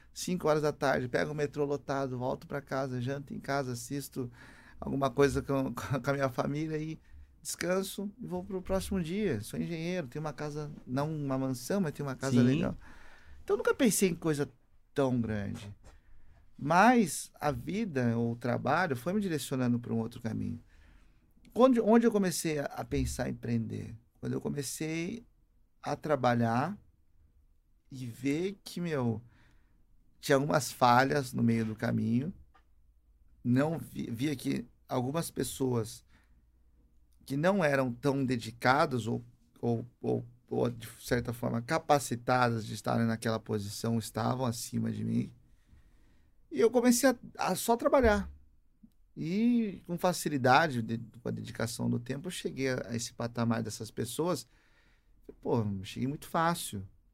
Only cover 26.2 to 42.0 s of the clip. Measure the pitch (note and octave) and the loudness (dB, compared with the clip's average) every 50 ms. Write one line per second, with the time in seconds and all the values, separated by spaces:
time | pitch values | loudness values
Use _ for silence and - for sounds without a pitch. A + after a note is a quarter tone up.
26.2 | B2+ B2 A#2+ A#2+ A#2 A2+ A#2 B2+ C#3+ F3+ G#3 - - _ _ _ _ _ _ _ | 4 4 4 4 4 2 2 2 0 -2 -4 -8 -14 _ _ _ _ _ _ _
27.2 | - _ _ _ _ _ _ _ _ _ _ _ _ - C3+ C3 C3 A#2 G#2 - | -20 _ _ _ _ _ _ _ _ _ _ _ _ -16 -12 -10 -10 -10 -8 -4
28.2 | B2+ C#3 C#3+ D#3+ F3+ G3+ G3 - - - - F3+ F3 E3+ D#3 C3+ B2 A#2 G#2+ A2 | -2 -2 -2 -2 -2 -4 -6 -8 -14 -10 -6 -6 -4 -2 0 0 0 0 -2 -2
29.2 | - - _ _ _ _ _ - _ _ _ _ _ _ _ - _ _ _ _ | -6 -14 _ _ _ _ _ -20 _ _ _ _ _ _ _ -20 _ _ _ _
30.2 | - - C#3+ C3+ C#3+ D#3 D#3 D3+ B2 - - - C3 B2 A#2+ B2 C3+ C3+ D3 D3 | 0 2 4 4 4 4 2 0 0 -2 -2 2 4 6 8 6 6 4 2 0
31.2 | C3 B2 C3 B2+ A#2 A#2 A2+ A2+ A2 A2 A2 - A#2+ A#2+ A#2 A2 A2 A2+ A#2 B2 | -2 -2 0 2 2 4 4 2 0 -2 -4 -2 -2 0 0 0 0 0 0 0
32.2 | C#3+ F#3 - - - - _ _ _ _ _ _ _ _ _ _ _ _ _ _ | -2 -4 -8 -12 -16 -20 _ _ _ _ _ _ _ _ _ _ _ _ _ _
33.2 | _ - - _ - B2 B2 C3 D3 D#3+ E3 - - - - - C#3+ B2 A#2 G#2 | _ -20 -14 _ 0 2 4 4 2 2 0 -4 -8 -10 -8 -8 -6 -6 -4 -2
34.2 | C3+ D#3 C#3+ - - C#3 C3+ - - - _ _ _ - C3+ B2+ A#2+ C3+ D3 E3 | -2 -2 -2 -2 -2 -2 -2 -4 -4 -8 _ _ _ -4 -2 -2 -2 -2 -2 -4
35.2 | - - - - C3+ - - - C3+ B2+ B2 A#2 A2 A#2 - - - _ - - | -4 -4 -4 -4 -4 -4 -2 -2 -2 0 0 0 -2 -4 -8 -16 -20 _ -20 -20
36.2 | _ _ _ _ _ _ _ _ _ _ _ _ _ _ _ _ _ _ _ _ | _ _ _ _ _ _ _ _ _ _ _ _ _ _ _ _ _ _ _ _
37.2 | - - C3+ C#3+ E3 F#3+ G#3 G3 D#3+ C#3+ C#3 C3+ C3 B2+ A#2+ - - C#3+ C3 C#3 | -10 -6 -2 0 2 2 4 4 4 4 4 2 2 0 -2 0 2 2 2 2
38.2 | C3+ B2 B2+ A2+ A2 A2+ - - - B2+ C3 D3+ E3 D3+ C3 A#2+ G#2 A#2 A#2+ A#2+ | 2 0 0 -2 -2 -6 -6 0 4 4 6 6 4 2 0 -2 -2 -2 -4 -6
39.2 | - - - _ _ _ _ - - A#2+ A#2 A2+ A#2+ - - _ - A#2+ B2 A#2+ | -6 -10 -20 _ _ _ _ -4 -2 0 0 0 -2 -8 -12 _ -2 -2 0 -2
40.2 | A#2+ - - - _ - A#2 B2 B2 A#2+ A#2+ - - - - - - - B2+ A#2+ | -2 -6 -16 -20 _ -4 0 0 0 0 0 -4 -12 -16 -16 -12 -4 -2 -2 0
41.2 | A#2+ B2 A#2+ - C3 B2+ B2 A#2 A#2 - D#3+ D#3+ - - D3 C#3+ | 0 -2 -6 -4 -4 -2 -2 -2 -2 -2 -2 0 2 4 4 4